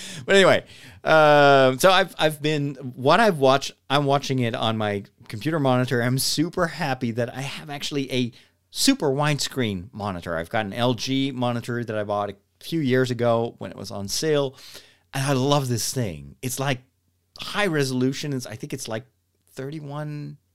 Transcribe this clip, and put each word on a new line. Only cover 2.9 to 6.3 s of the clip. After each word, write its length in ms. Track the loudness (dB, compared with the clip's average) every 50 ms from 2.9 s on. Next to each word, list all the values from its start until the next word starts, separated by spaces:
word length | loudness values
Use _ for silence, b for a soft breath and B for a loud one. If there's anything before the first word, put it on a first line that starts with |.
| -8
what 240 | 0 2 4 6 6
I've 180 | 6 4 4
watched, 360 | 4 4 4 4 4 2 -4 -12 _ _
I'm 180 | 0 0 2 2
watching 340 | 2 2 0 0 -2 -2 -2
it 160 | -2 -2 -2
on 240 | -2 -2 -2 -2 -2
my 240 | -2 -2 -4 -4 -6 -12 _ _ -18
computer 320 | -14 -10 -8 -4 -4 -2 0
monitor. 420 | 2 2 2 2 2 0 0 0
I'm 160 | 0 0 0
super 480 | 0 -2 -2